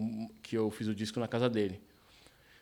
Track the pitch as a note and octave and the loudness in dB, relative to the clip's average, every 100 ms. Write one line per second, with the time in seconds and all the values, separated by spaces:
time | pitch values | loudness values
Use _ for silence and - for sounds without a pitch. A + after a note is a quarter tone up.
0 | A2 A2 A2+ - - A2+ G#2+ G#2+ G#2+ G#2 | 0 -4 -8 -12 -4 0 0 0 -2 0
1 | G#2+ A#2+ A2+ A#2 B2 A2 G2 F#2 - - | -2 -2 0 2 4 4 2 -2 -12 -20
2 | - - - - - - | -20 -20 -20 -20 -20 -20